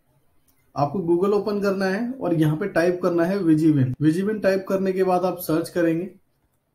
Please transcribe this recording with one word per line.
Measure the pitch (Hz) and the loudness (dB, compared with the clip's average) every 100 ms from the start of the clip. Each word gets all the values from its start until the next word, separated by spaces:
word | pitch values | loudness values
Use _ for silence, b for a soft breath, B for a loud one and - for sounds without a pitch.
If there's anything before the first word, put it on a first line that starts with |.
| _ _ _ _ _ _ _ - | _ _ _ _ _ _ _ -4
आपको | 143 202 | -2 -2
Google | 170 175 202 | 0 2 2
open | 208 202 202 | 0 0 -2
करना | 196 190 190 | -2 0 -2
है | 196 240 | -2 -4
और | 269 175 | -6 -2
यहाँ | 165 156 156 | 2 2 0
पे | 196 | -2
type | 165 175 180 | 0 0 0
करना | 185 170 | 0 0
है | 170 202 | 0 0
Vigiwin। | 165 156 160 147 127 123 | 2 4 4 2 0 2
Vigiwin | 151 170 202 214 | 0 2 -2 0
type | 151 190 190 | 0 0 -2
करने | 190 190 | -2 0
के | 185 | 0
बाद | 185 180 180 | 2 2 0
आप | 175 | -4
search | - 160 165 | -2 -2 -2
करेंगे, | 185 165 165 202 - _ _ _ _ _ | 0 0 0 -6 -14 _ _ _ _ _